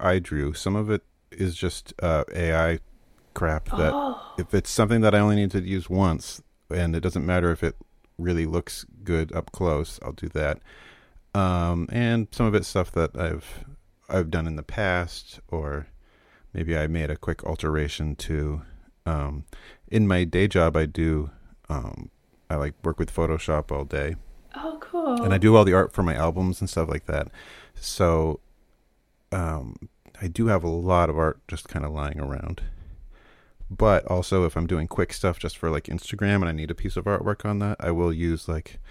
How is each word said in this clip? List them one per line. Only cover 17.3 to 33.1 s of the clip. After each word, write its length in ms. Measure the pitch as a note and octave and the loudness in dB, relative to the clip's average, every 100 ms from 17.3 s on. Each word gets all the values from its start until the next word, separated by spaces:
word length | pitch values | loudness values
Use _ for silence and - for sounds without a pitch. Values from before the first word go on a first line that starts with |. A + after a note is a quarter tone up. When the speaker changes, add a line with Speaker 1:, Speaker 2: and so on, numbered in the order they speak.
| D#2+ | -6
Speaker 1:
alteration 720 | - D#2+ D#2+ D2+ C#2+ - D#2 D2+ | -4 -4 -2 0 -2 -4 -4 -4
to, 460 | - D2+ D2 D2 - - - _ - | -4 -2 -2 -4 -10 -20 -20 _ -4
um, 380 | D#2 C#2+ D2 - - - - - | -4 -4 -6 -12 -18 -20 -20 -2
in 180 | A2 G#2 | 2 4
my 160 | F2+ | 4
day 240 | E2+ F2 G2+ | 4 2 4
job, 280 | F#2 E2 D#2 | 4 4 4
I 100 | D#2 | 0
do, 440 | D#2+ D#2+ D#2 D2+ - - - - | 0 0 0 -2 -8 -20 -16 -8
um, 420 | C#3 A#2+ - G1+ _ _ _ - | -6 -6 -10 -14 _ _ _ -6
I, 60 | D2+ | -4
like, 180 | D2 - | -4 -4
work 160 | E2 D#2+ | -4 -2
with 160 | D2 | -2
Photoshop 560 | - D#2+ D#2 - D2+ D2+ | 0 0 0 0 -2 0
all 140 | C#2+ | -4
day. 320 | C#2 C#2+ C#2+ E2 - - - - | -4 -4 -4 -6 -10 -20 -18 -12
Speaker 2:
Oh, 220 | D#4+ D#4 | -10 -10
cool. 420 | - F4 D#4+ A#3+ | -8 -4 -2 0
Speaker 1:
And 100 | A#3 | 2
I 60 | F#2+ | 4
do 160 | G#2+ | 8
all 100 | A2 | 10
the 100 | F#2+ | 10
art 180 | F#2 - | 6 4
for 100 | - | 2
my 120 | F2 | 0
albums 460 | D2 E2 E2 F#2 F2+ | 2 0 0 0 0
and 80 | F#2 | -4
stuff 200 | - D#2 | -2 -2
like 180 | D2+ - | -4 -4
that. 220 | D2 - - - - - | -4 -4 -10 -20 -20 -20
So, 640 | - - - F2 D#2+ D#2+ D2+ _ _ _ _ _ _ _ _ - | -12 -8 0 4 4 2 -2 _ _ _ _ _ _ _ _ -8
um, 560 | F2+ E2 D#2 A#1 - - _ _ - | -4 -4 -4 -8 -14 -18 _ _ -10
I 80 | F2+ | -6
do 180 | F2 A2+ | 0 2
have 180 | G2 | 2
a 40 | E2 | 2
lot 420 | E2 F2+ F2+ E2 | -2 2 4 4
of 80 | D#2 | 4
art 200 | D#2+ - - | 0 0 -8
just 220 | D#2+ - | -12 -8
kinda 200 | D2+ D2 | -6 -4
lying 300 | D2+ D2 D2+ | -4 -6 -4
around. 440 | C#2+ C#2 D#2+ F2 - - - - - | -6 -6 -6 -6 -8 -10 -16 -18 -20